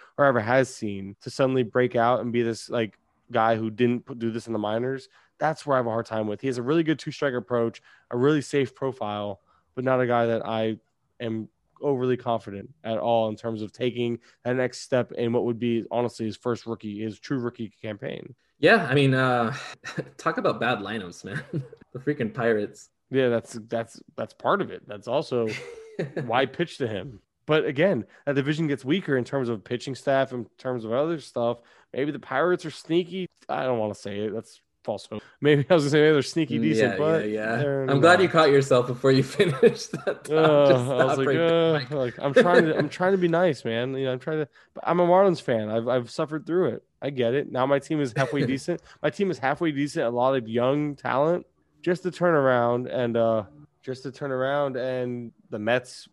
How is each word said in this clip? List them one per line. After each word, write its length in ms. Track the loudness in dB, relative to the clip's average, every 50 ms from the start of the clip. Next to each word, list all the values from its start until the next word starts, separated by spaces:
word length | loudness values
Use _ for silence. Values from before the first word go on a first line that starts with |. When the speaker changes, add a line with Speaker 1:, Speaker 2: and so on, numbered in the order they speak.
| -20 -14 -2
Speaker 1:
or 80 | 2 2
ever 160 | 4 4 2
has 340 | 0 2 2 2 2 2 -2
seen, 420 | -8 -8 -8 -6 -8 -10 -12 -14 _ -14
to 80 | -12
suddenly 340 | -2 0 0 2 2 0 -2
break 320 | 0 2 0 0 2 2
out 240 | 2 2 2 2 0
and 120 | -2 -2 -2
be 100 | 0 0
this, 280 | 0 -2 -6 -8 -6
like, 280 | -2 -2 -2 -2 -4 _ _ _ _ _ _ -4
guy 260 | 0 2 4 4 2
who 140 | 2 0 -4
didn't 360 | 0 2 2 2 2 0 -4
put, 120 | -10 -10 -6
do 120 | -6 -4
this 160 | -4 -6 -8
in 80 | -6 -6
the 40 | -4
minors, 500 | -2 -2 -2 -2 -2 -4 -6 -8 -12 -16 _ _ _ _ _ -4
that's 280 | -4 -4 -4 -4 -2
where 100 | 0 0
I 40 | 2
have 60 | 2
a 40 | 0
hard 160 | -2 -4 -4
time 200 | -4 -4 -4 -2
with. 140 | -4 -4 -4
He 60 | -4
has 100 | -4 -4
a 60 | -2 -2
really 200 | 0 0 2 2
good 160 | 0 -2 -4
two-strike 360 | -4 -12 -8 -4 -4 -2 -2
approach, 480 | -4 -6 -2 -2 0 0 0 -4 -6 _ -20 _ _ _ -8
a 60 | -4
really 240 | 2 2 4 4 2
safe 340 | 0 0 0 0 0 -2 -4
profile, 680 | -6 -6 -6 -6 -6 -6 -6 -4 -4 -4 -6 -8 -10 _ _ _ _ _ _ -10
but 100 | -4 0
not 160 | 0 2 2
a 60 | 2
guy 200 | 2 2 2 2
that 200 | 2 0 -2 -2
I 320 | -2 -2 -2 0 -2 -2 -4 _ _ _ _ _ _ _ -10
am 280 | -8 -6 -6 -6 -8 -10 _ _ _ _ _ -6 -2
overly 340 | -2 -2 0 0 0 -2
confident 540 | -2 -2 -4 -4 -4 -4 -8 -12 -12 -12 -14 -18 _ -8
at 140 | -6 -4 -2
all 300 | 0 2 2 2 2 0
in 80 | -2
terms 240 | -6 -6 -8 -6 -6
of 100 | -8 -10
taking 480 | _ -4 -4 -4 -2 -2 -2 -2 -2 -6 _ _ _ _ -4
that 120 | -4 -2
next 240 | 0 -2 -2 -4 -8
step 320 | -8 0 0 0 0 0 -4
in 200 | -4 -2 0 0
what 120 | 0 0
would 140 | -2 -2 -2
be 260 | -2 0 0 0 -2 -2
honestly 340 | -4 -2 -2 -2 -4 -6 -8
his 140 | -8 -8 -6
first 280 | -4 -6 -6 -6 -6
rookie, 340 | -10 -10 -10 -8 -10 -8 -8
his 200 | -8 -8 -8 -10
true 180 | -8 -6 -6 -4
rookie 320 | -4 -6 -8 -8 -12 -12 _ _ -12
campaign. 520 | -12 -10 -10 -10 -10 -10 -10 -12 -16 -20 _ _ _ _ 2
Speaker 2:
Yeah, 260 | 4 6 6 6 4 2
I 40 | 2
mean, 200 | 4 4 4 4
uh, 400 | 4 2 2 2 2 0 0 -2 -6 -12 -14 -16 -16 -16
<laughs> 300 | -14 -10 -10 -10 -10 -10
talk 220 | -6 -4 -4 -2 0
about 200 | 0 0 0 0
bad 200 | 0 0 0 -2
lineups, 480 | -4 -6 -6 -8 -8 -10 -14 -14 -14
man. 160 | -10 -10 -10 -10 -8 -8
<laughs> 100 | -8 -8 -8 -16 -20 -20 _ -14
The 40 | -8
freaking 360 | -4 -4 -2 -2 -2 -6 -4
Pirates. 560 | -2 0 2 2 2 0 -4 -8 -14 -20 _ _ _ _ -2
Speaker 1:
Yeah, 200 | 0 2 2 4
that's, 280 | 2 0 -2 -4 -14 -14 -12
that's, 320 | -6 -6 -6 -6 -6 -12 -20 -20 _ -10
that's 200 | -10 -10 -10 -10
part 260 | _ 0 0 2 2
of 100 | 0 -4
it. 160 | -8 -14 -14
That's 220 | -14 -16 -14 -8 -4
also 400 | -4 -4 -2 -2 -2 -2 0 -2 -4 -6 -10 -14 -16 -18 -20
Speaker 2:
<laughs> 380 | -20 -10 -10 -10 -8 -8 -8 -6
Speaker 1:
why 180 | -2 0 0 0
pitch 320 | 0 0 -6 -6 -6 -4 -6
to 80 | -6
him. 340 | -4 -4 -6 -8 -10 -14 -18 _ _ _ _ _
But 180 | 0 2 2 2
again, 400 | 0 0 2 2 2 2 0 -4 -8 _ -10 -4
that 80 | -2 0
division 320 | 0 0 0 0 0 0
gets 180 | -2 -2 -2 -2
weaker 320 | -2 -2 -2 0 0 -2
in 80 | -2 -2
terms 240 | -2 -4 -4 -2 -2
of 160 | -4 -6 -6
pitching 300 | -8 -8 -8 -6 -8 -12
staff, 380 | -6 -2 0 2 2 2 0 -4
in 140 | -10 -10 -12 _ _
terms 260 | -8 -6 -6 -6 -4
of 80 | -4 -2
other 260 | 0 0 -2 -2 -6
stuff. 440 | -8 -8 -4 -2 -2 -2 -2 -4 _ _ _ _ _ _ -6
Maybe 180 | -4 -4 -4 -4
the 60 | -8
Pirates 480 | -8 -6 -2 0 0 0 0 -2 -4
are 40 | -8
sneaky. 560 | -12 -12 -6 -2 0 0 0 -2 -6 -8 -8 -8 _ _ _ -8
I 140 | -6 -4 -2
don't 160 | -2 0 0
wanna 160 | -2 -4 -6
say 240 | -8 -10 -10 -6 -6
it. 160 | -6 -6 -6
That's 260 | -8 -10 -12 -20 _ _ _ _ _ -8 -8
false 180 | -8 -8 -8
hope. 160 | -12 -12 -12 -12 -14 -12 -2
Maybe, 240 | 4 4 4 4 6 4
I 60 | 4
was 100 | 4 4
gonna 60 | 4
say 100 | 4 4
maybe 120 | 6 6 6
they're 80 | 4 2
sneaky 360 | 0 -2 -2 -2 -2 -2 0
Speaker 2:
Mm, 40 | 0
Speaker 1:
decent, 300 | 2 2 4 2 2 2
Speaker 2:
yeah, 60 | 0
Speaker 1:
but 300 | 0 2 2 0 0 -2
Speaker 2:
yeah, 60 | -4
yeah. 220 | -4 -4 -2 -2
Speaker 1:
they're 260 | -2 0 0 -2 -2 0 0
Speaker 2:
I'm 100 | 2 6
glad 200 | 8 8 8 8
you 60 | 6
Speaker 1:
not. 60 | 4 4
Speaker 2:
caught 180 | 4 6 6
yourself 360 | 6 6 6 6 4 4 4
before 260 | 2 -4 0 4 4 6
you 100 | 6 4
<laughs> 160 | 2 2 0
finished 540 | 2 2 2 4 4 4 4 2 -10 -10 -10
that 320 | -6 -4 -6 -6 -6 -4
thought. 80 | -2 2
Speaker 1:
Uh, 360 | 4 6 6 6 8 8 8
Speaker 2:
Just 120 | 6 6 4 0
Speaker 1:
I 40 | 2
was 100 | 2 2
Speaker 2:
stop 140 | 2 2 2
Speaker 1:
like, 80 | 2 2
Speaker 2:
right 80 | 2
there, 320 | 2 2 4 4 4 4 4
Speaker 1:
uh, 40 | 2 0
Speaker 2:
Mike. 120 | -2 -4
Speaker 1:
like, 240 | -4 -4 -4 -4 -4 -4
I'm 160 | -4 2 4
trying 300 | 4 4 6 6 4 4
to, 120 | 4 2 0
I'm 100 | -2 -4
Speaker 2:
<laughs> 100 | -2 -2
Speaker 1:
trying 140 | 0 2 2
to 60 | 2
be 100 | 2 2
nice, 360 | 2 2 2 2 0 -2 -4
man. 300 | -4 -2 -2 -2 -2 -4
You 120 | -4 -2
know, 60 | -4 -4
I'm 60 | -4
trying 200 | -6 -6 -4 -4
to, 100 | -6 -6 _ -20 -20 _ -16
but 80 | -14 -8
I'm 120 | -4 0 0
a 60 | 2
Marlins 340 | 4 6 6 6 4 2 0 0
fan. 260 | -2 0 0 0 -2
I've, 160 | -2 -2 -2 0
I've 220 | -2 -2 -2 -4
suffered 360 | -6 -6 -6 -4 -4 -10 -6
through 240 | -4 -2 0 0 0 -2
it. 80 | -6 _ _ _ -10
I 100 | -10 -8
get 240 | -4 -2 0 0 0
it. 180 | -2 -2 -4 -2
Now 140 | -2 0
my 120 | 2 2 0
team 220 | 0 -2 -2 -2
is 120 | -2 -2 0
halfway 280 | -2 -2 0 0 -2 -2
Speaker 2:
<laughs> 80 | -2 -2
Speaker 1:
decent. 260 | -4 -4 -6 -6 -6 _ -16 -16 -4 -4
My 80 | -4
team 200 | -2 0 -2 -2
is 80 | -2 -2
halfway 320 | -2 -2 -2 0 -2 -2 -2
decent. 340 | -2 -4 -4 -2 -2 -2
A 40 | 0
lot 240 | 0 2 2 2 2
of 140 | 0 -2 -2
young 480 | -2 0 2 2 2 0 -2 -4 -6
talent, 500 | -6 -4 -2 0 2 2 2 0 -2 -4 _ _ _ _ _ _ _ -2
just 200 | -2 -2 -2 -2
to 60 | -8
turn 240 | -4 0 2 4 4
around 540 | 4 4 4 4 4 4 2 0 0 -2 -4
and, 280 | -4 -2 -2 0 2
uh, 280 | 2 2 2 2 0 -2 -6 -12 -20 -20 _ _ _ -12
just 200 | -12 -12 -10 -10
to 80 | -14 -12
turn 200 | -10 -8 -6 -4
around 440 | -2 -2 -2 0 0 -2 -2 -2
and 560 | -4 -4 -4 -4 -4 -4 -4 -6 -8 -10 -12 -16 _ _ -12
the 80 | -10 -6
Mets 500 | 0 0 0 0 0 -4 -20 -20 -20 -20